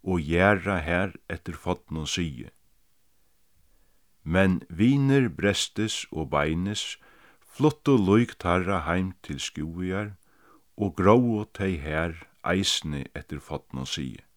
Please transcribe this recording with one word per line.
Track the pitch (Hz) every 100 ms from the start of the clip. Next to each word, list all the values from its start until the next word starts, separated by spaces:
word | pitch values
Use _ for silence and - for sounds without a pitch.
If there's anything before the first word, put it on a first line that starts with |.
og | 92 90
gera | 73 85 98 101 87 95
her | 76 87 98 - _
eftir | 90 -
fodnum | 82 - 90 _ 78 78
sige. | - 85 62 - _ _ _ _ _ _ _ _ _ _ _ _ _ _ _ _ _
Men | 76 90 95 90 -
vinir | 85 113 139 135 135 123
Brestis | - 101 98 - - 107 - -
og | - 78
Beinis | 76 76 82 95 104 - - _ _ - _
fluttu | _ - 147 147 - 131
lík | 95 104 120 -
teirra | 90 87 90 95 80
heim | 87 92 90
til | - 69
Skúvoyar, | - - 76 82 92 95 104 101 _ _ _ _ _ -
og | 101 -
gróu | 92 117 120 107 104
tey | - 95 85
her | 71 78 85 80 - _
eisini | - 95 95 - 80 73 67
eftir | - - 73
fodnum | - 73 _ 65 65
sige. | - 67 53 _